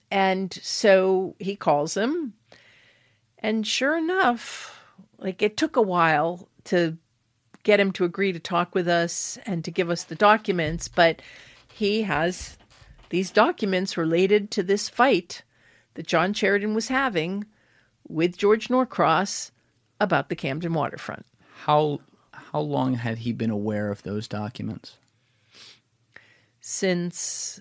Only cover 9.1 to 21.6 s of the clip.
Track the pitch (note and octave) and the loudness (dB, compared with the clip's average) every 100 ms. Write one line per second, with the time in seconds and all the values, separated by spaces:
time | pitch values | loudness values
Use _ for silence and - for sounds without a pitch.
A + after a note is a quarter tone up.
9.1 | - - B3+ - E3+ E3+ F3 E3+ E3+ - | -4 -8 -10 -6 -6 -4 -4 -2 -2 -6
10.1 | D#3+ G#3 G#3+ G#3+ F3+ D#3 - - - E3 | 2 4 4 2 -2 0 -4 -4 4 4
11.1 | E3 - - - - _ - G3+ A3 G3+ | 4 -10 -20 -20 -20 _ -4 0 0 0
12.1 | D3 E3+ F#3 - - _ _ - - - | 0 -2 -4 -12 -18 _ _ -20 -20 -6
13.1 | F3 F#3+ G#3 C4+ F4 G3 F#3 F#3+ - E3 | -4 0 4 4 2 -2 0 -2 -2 0
14.1 | E3+ F#3+ G#3 G3+ - F#3 G#3 - - C4 | 2 4 2 0 -4 0 -2 -2 2 4
15.1 | F#3 - - _ _ _ _ _ - E3 | 4 -2 -16 _ _ _ _ _ -14 -2
16.1 | E3 F#3 G#3 G3 G3+ G#3 A3 A3+ C4 C4+ | 0 0 0 0 2 0 -4 -2 -2 0
17.1 | F3+ E3 G3+ G#3 _ _ _ _ _ - | -2 -2 -6 -10 _ _ _ _ _ -8
18.1 | D#3 F3+ - G3+ A3 - B3+ B3 - D#3 | -2 -2 2 2 2 2 0 0 2 4
19.1 | D#3+ G3 - - _ _ _ _ - G#3 | 4 0 -6 -12 _ _ _ _ -4 0
20.1 | D3 - E3 C#3 D3 E3+ D#3+ C3 D#3+ - | 0 0 -6 -6 -4 -4 -2 -2 -6 -12
21.1 | - - _ _ - | -14 -16 _ _ -10